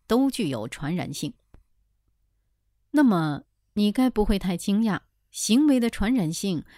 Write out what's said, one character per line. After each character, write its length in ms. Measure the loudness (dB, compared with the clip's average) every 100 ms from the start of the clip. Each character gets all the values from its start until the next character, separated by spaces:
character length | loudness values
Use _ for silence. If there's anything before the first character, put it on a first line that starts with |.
| -2
都 220 | 0 0
具 200 | 0 -4
有 180 | -4 -8
传 280 | -8 -6 -6
染 180 | -6
性。 200 | -8 -10 -10 _ -20 _ _ _ _ _ _ _ _ _ _ _ _ _
那 120 | 2
么， 400 | 4 4 0 -4 -10 _ _
你 180 | -2 0
该 180 | 2 0
不 140 | 2
会 140 | 0 0
太 180 | 0 -4
惊 280 | -2 0
讶， 180 | 0 -2 _ _ _
行 340 | -8 0 4 4
为 120 | 4
的 100 | 2
传 240 | 0 0
染 180 | 0 -2
性 320 | -2 -4 -4 -6